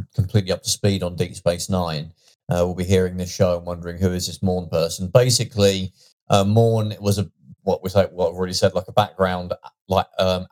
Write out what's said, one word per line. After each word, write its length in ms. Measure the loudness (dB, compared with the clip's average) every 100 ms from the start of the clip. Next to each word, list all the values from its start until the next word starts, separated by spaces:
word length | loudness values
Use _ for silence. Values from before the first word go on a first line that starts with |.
| -6
completely 380 | -4 0 0 0
up 120 | -4
to 60 | -4
speed 340 | -2 0 0
on 120 | -2 -4
Deep 200 | -6 -2
Space 340 | -2 -2 -2
Nine, 420 | -2 -2 -4 -8 -16 _ _ -4
uh, 120 | 0 0
will 100 | -2
be 80 |
hearing 320 | 0 2 2 -2
this 160 | -8
show 220 | 0 0 0
and 100 | -4
wondering, 320 | -8 -8 -2
"Who 140 | -2
is 160 | -2 -6
this 160 | -4
Morn 240 | -2 -2 -2
person?" 400 | -2 -2 -2 2
Basically, 840 | 4 4 2 -2 2 2 2 -4 -10 _ _ _
uh, 140 | 2
Morn 500 | 4 4 4 2 -2 -2
was 180 | -2 0
a, 140 | -2 -8 -20 -8
what 200 | -4 -2
we 80 | 0
say, 180 | 2 2
what 160 | 0 -2
I've 60 | 0
already 160 | -2
said, 220 | 0 0
like, 160 | 0 -2
a 40 |
background, 600 | 0 0 0 0 0 -4 -10 -12 -20 -2
like, 200 | 0 0 0
um, 280 | 0 0 -2